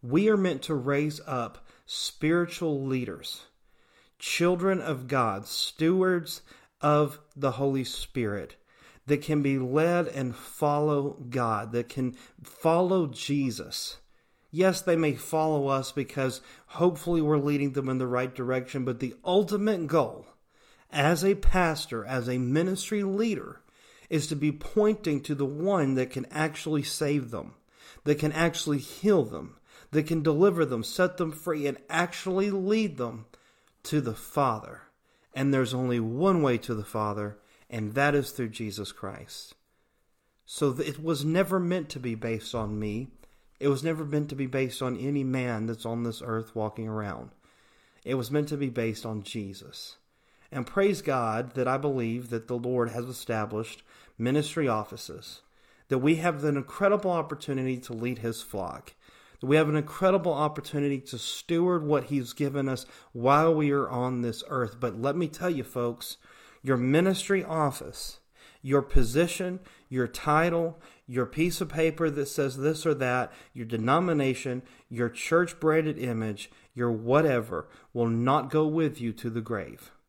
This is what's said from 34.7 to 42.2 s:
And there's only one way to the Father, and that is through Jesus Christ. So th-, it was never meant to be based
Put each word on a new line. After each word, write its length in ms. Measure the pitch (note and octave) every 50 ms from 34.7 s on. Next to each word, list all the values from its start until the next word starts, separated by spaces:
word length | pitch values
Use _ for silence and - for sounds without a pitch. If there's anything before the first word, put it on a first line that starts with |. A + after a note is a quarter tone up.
| - - - _ _ _ _ _ _ _ _ _ _
And 200 | C3 C3+ C#3 C#3
there's 200 | C3 C3 A2+ B2+
only 240 | B2+ B2+ B2+ B2 A#2+
one 420 | A2+ A2 A#2 C3 E3+ G3 F#3+ E3+
way 160 | D3 C3 B2 A2+
to 140 | - - A#2
the 100 | G#2+ G2+
Father, 540 | - - A2+ G#2+ G#2 G2+ G#2 G#2 G#2 G#2 - _ _ _ _ _ _
and 240 | A#2+ A#2 G#2+ G#2 A2
that 220 | C3+ C#3 D3 C#3+
is 160 | C#3+ C3 -
through 180 | - - B2+ A2
Jesus 420 | G#2+ - A#2 G#2+ F#2+ A2 G2+ -
Christ. 640 | - - - G2 - - - - - - - - - _ _ _ _ _ _ _ _ _ _ _ _ _ _ _ _ _ _
So 280 | - - - D3+ C#3+ B2+
th-, 160 | C3 D3 D3+
it 140 | C#3 - D#3
was 200 | D#3+ D#3+ C3+ C#3
never 360 | D#3 D#3+ F3+ G3 - F#3 F#3+
meant 300 | F3+ F3 F3+ F#3 D#3 -
to 100 | - C#3
be 160 | B2 B2 A2+
based 400 | A2+